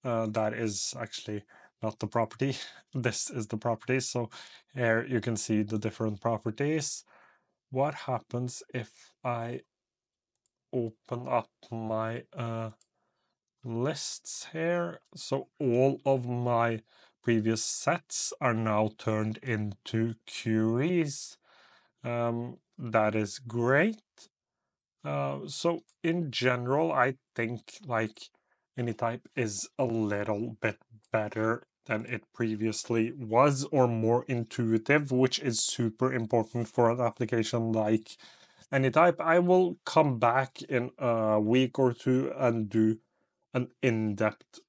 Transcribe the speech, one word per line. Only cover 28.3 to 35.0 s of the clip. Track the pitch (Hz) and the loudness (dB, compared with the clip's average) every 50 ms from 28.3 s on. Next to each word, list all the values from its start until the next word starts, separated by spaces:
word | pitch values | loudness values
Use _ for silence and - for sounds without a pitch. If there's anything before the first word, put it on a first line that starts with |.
| _ _ _ _ _ _ _ _ _ 131 | _ _ _ _ _ _ _ _ _ -6
Anytype | 120 117 110 - 120 113 120 - _ - _ | -4 -4 -4 -2 -2 -4 -4 -6 _ -10 _
is | 143 120 107 101 98 - - _ - | -4 -4 -2 -4 -6 -10 -10 _ -4
a | 131 | -2
little | 120 113 113 110 104 101 101 104 113 107 101 113 123 110 _ | 0 0 0 0 0 0 -2 -2 -2 -2 -2 -4 -6 -8 _
bit | - 110 104 _ _ _ 113 110 _ _ | -4 -4 -4 _ _ _ -20 -20 _ _
better | - 113 107 104 - 110 110 113 117 117 - _ _ _ _ | -2 -2 -2 -2 -2 -2 0 0 0 -2 -6 _ _ _ _
than | - 117 107 117 | -6 -6 -6 -4
it | 120 120 107 - _ | -6 -10 -10 -10 _
previously | _ - 120 110 110 104 110 110 104 - - - 120 113 110 117 | _ -4 -2 -2 -2 -2 -2 -2 -2 -4 -4 -2 0 0 0 0
was, | - 147 123 107 110 120 139 147 139 131 143 - | -2 -8 -6 2 4 6 6 6 4 0 -4 0
or | - 139 127 120 | 2 4 4 4
more | 117 113 113 110 120 123 - - | 2 2 2 2 2 2 2 0
intuitive, | 131 120 113 - - - 120 110 113 110 113 - 143 151 | -2 -2 -2 -4 -2 -2 2 2 2 2 4 4 2 2